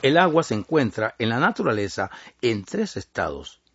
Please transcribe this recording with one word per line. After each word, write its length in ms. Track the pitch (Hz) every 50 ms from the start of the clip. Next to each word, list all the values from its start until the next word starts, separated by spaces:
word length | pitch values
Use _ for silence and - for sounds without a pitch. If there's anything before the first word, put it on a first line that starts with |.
El 160 | - 135 147 170
agua 240 | 185 180 151 165
se 120 | 160 - 117
encuentra 600 | 107 - - 165 156 135 107 - - 107 110 - _
en 80 | 117 110
la 100 | 117 123
naturaleza 720 | 156 214 220 - 214 151 113 104 101 95 - - 98 98 - - - - _ _
en 240 | - 120 113 101 95
tres 320 | - - 202 220 185 -
estados 640 | - 95 _ _ - 90 80 71 69 71 - - _ _ _ _